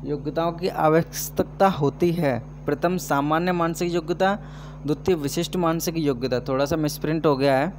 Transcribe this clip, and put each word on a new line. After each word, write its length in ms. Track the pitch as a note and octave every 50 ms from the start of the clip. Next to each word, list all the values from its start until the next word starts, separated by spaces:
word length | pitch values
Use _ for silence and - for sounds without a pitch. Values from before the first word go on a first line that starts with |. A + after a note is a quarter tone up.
| C#3+
योग्यताओं 480 | C3+ D3 C#3+ C#3+ D3+ C3 E3 E3 E3+
की 160 | E3 E3 F3 F#3
आवश्यकता 1000 | - - D#3 D#3 D#3 E3 E3 - - - - - - - F3+ - - - G3 F#3+
होती 440 | F#3 C#3+ D3 C#3 B2 - F3 F3
है। 300 | E3 F3+ D#3 C#3 B2 A2+ - - - - -
प्रथम 320 | - C#3+ - - E3+ F#3 F3+
सामान्य 540 | - - D3+ C#3 C#3 D3 D#3 D#3+ F3 F3+
मानसिक 400 | F3+ F3 E3 E3 E3+ - F3+ F3
योग्यता, 460 | E3+ F3 D#3+ D3+ F3 D3+ F#3+ F#3+ G3+ G#3 - - - - - - - - -
द्वितीय 280 | C#3 D3+ D3+ - F#3+ F#3
विशिष्ट 420 | D#3 C#3 C#3 - E3+ E3+ D#3 D#3
मानसिक 400 | F3+ F3 E3 E3 E3 - F3+ E3
योग्यता। 440 | E3 D#3 C#3+ C3+ A#2+ B2+ B2 B2+ A#2+
थोड़ा 240 | B2 - C3 C3 C#3+
सा 120 | C#3 E3
मिसप्रिंट 500 | D#3+ D3+ D3 D3+ - - D3+ D#3+ E3 D3+
हो 100 | D#3 C#3+
गया 220 | C3 C3+ C#3+ C3 C3
है 140 | C#3+ F3+ F#3+